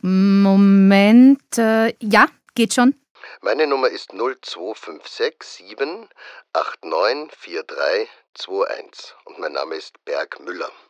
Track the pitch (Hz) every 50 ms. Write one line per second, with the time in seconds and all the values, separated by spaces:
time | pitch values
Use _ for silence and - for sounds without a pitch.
0 | - 185 190 190 196 202 196 196 196 196 196 196 202 196 196 196 190 196 196 196
1 | 202 208 226 240 254 269 277 - _ _ - 233 226 220 220 220 226 - - -
2 | 233 208 220 208 262 311 - _ _ _ _ - 233 - - 254 240 262 - -
3 | _ _ _ _ - - - - - 98 110 151 156 143 139 135 127 123 - -
4 | - - - 95 117 131 131 - - - - 90 87 104 107 - - 90 78 71
5 | - - - - 117 151 - _ - - - - 90 98 107 110 139 151 180 226
6 | 226 _ _ _ - - - - _ _ - 82 - - - - - 82 80 82
7 | 95 110 131 147 156 151 - _ - - 82 80 78 - - 71 71 73 90 104
8 | 113 - - _ _ _ _ - - 90 95 98 90 - - - - - _ -
9 | - - - _ _ 90 85 - 85 76 69 67 71 78 80 78 - - _ _
10 | _ 78 71 71 76 - - - 71 82 90 87 - - - _ _ _